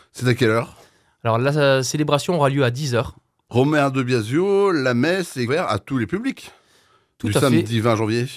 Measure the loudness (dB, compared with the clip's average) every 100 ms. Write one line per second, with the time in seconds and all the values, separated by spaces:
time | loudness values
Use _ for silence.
0 | _ -4 0 2 2 2 -2 -10 -20 _
1 | _ _ -2 0 0 2 4 2 0 -2
2 | 0 0 0 0 0 2 0 0 -2 -2
3 | -2 -8 _ _ _ 0 2 2 0 0
4 | 0 -2 0 -2 0 2 2 0 0 0
5 | 0 0 -4 -4 -2 -2 -2 -4 -4 -4
6 | -4 -4 -6 -8 -12 -20 _ _ _ _
7 | _ _ -2 0 2 2 0 0 0 0
8 | 0 -2 -4